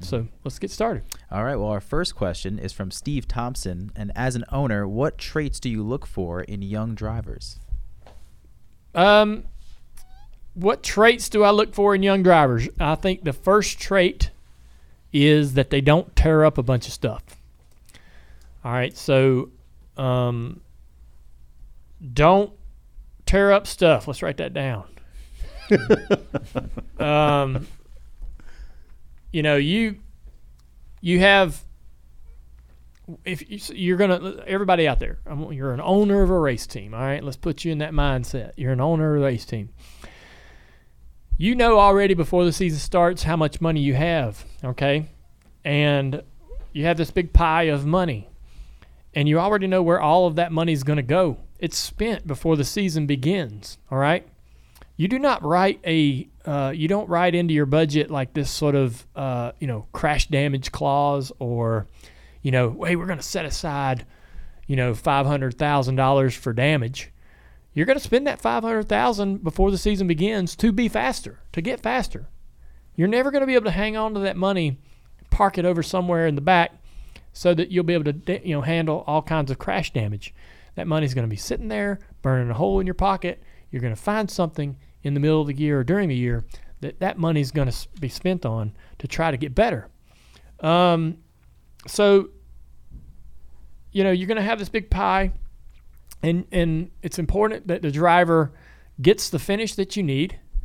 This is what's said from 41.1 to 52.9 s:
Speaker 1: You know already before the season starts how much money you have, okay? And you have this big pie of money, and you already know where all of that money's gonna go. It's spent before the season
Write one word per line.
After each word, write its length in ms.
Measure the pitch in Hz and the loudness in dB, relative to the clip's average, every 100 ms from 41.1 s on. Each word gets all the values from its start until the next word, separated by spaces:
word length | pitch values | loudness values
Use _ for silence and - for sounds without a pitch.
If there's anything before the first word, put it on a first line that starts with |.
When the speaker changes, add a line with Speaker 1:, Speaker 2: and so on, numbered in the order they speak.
| - - - | -20 -4 0
Speaker 1:
You 160 | 180 | 2
know 240 | 247 233 214 | 4 6 8
already 380 | 202 196 202 180 | 8 8 6 4
before 300 | 151 175 175 | 2 2 2
the 60 | |
season 280 | - 185 151 | 2 0 -2
starts 420 | - 180 175 180 | 0 2 4 2
how 140 | 165 165 | 0 0
much 260 | 151 - | 0 0
money 180 | 165 156 | -2 0
you 120 | 143 | 2
have, 500 | 135 165 165 117 101 - - | 2 2 0 -2 -6 -14 -12
okay? 420 | 131 120 139 143 156 - - - - - | -10 -2 0 0 -2 -12 -20 -20 -20 -10
And 600 | - 147 147 143 135 139 - - - - - | -2 2 2 2 0 -6 -10 -20 -16 -14 -10
you 120 | 147 156 | -2 0
have 120 | 165 | 0
this 140 | 156 | 0
big 200 | - 175 | -2 2
pie 320 | - 170 160 | 4 4 2
of 220 | 160 143 147 | 2 0 0
money, 420 | 180 175 110 101 - - - - - - - - | 0 0 -4 -10 -18 -20 -18 -20 -20 -20 -20 -10
and 160 | 156 147 | -2 2
you 80 | 156 | 2
already 280 | 190 208 190 | 2 0 2
know 160 | 185 | 2
where 180 | 170 180 | 2 2
all 240 | 151 175 180 | 4 4 4
of 100 | 156 | 2
that 140 | 170 | -2
money's 300 | 160 170 151 | 0 0 0
gonna 220 | 135 151 | 0 -2
go. 340 | 123 165 180 120 - - | 2 2 2 -2 -10 -8
It's 180 | 170 - | -8 -6
spent 480 | - - 220 208 165 | -8 -4 -4 -4 -6
before 300 | 135 165 156 | -4 0 2
the 80 | 135 | 0
season 400 | 208 190 | -2 -2